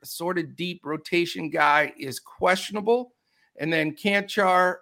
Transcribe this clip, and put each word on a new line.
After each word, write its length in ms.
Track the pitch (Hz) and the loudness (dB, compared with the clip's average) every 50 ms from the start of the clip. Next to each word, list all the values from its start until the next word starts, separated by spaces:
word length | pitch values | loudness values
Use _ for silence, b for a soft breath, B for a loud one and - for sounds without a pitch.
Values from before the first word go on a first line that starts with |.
| - | -16
sort 340 | - - - 170 175 185 175 | -14 -12 -8 -6 -4 -4 -4
of 160 | 160 135 127 | -4 -6 -8
deep 280 | - 170 180 175 - - | -8 -8 -8 -8 -8 -8
rotation 640 | 143 151 156 151 - - 175 170 170 - 185 170 151 | -8 -8 -8 -6 -2 0 0 0 0 -4 -6 -6 -4
guy, 420 | 135 165 151 147 143 151 151 135 - - | 0 2 4 4 4 4 2 0 -2 -10
is 220 | - 135 123 - | -10 -10 -10 -12
questionable. 920 | - - - - 190 180 185 190 - - 202 214 202 214 233 247 247 247 _ _ _ _ _ _ _ _ _ | -14 -18 -10 -2 0 0 0 0 -2 -6 -6 -4 0 0 0 0 0 -4 _ _ _ _ _ _ _ _ _
And 140 | - 143 160 | -8 -4 -2
then 240 | 165 160 156 156 151 | 0 0 0 -2 -2
Kanchar, 800 | - - 208 202 202 196 196 - - 202 185 180 180 180 180 180 - | -2 -2 0 0 0 0 -2 0 2 4 4 6 6 4 4 2 -2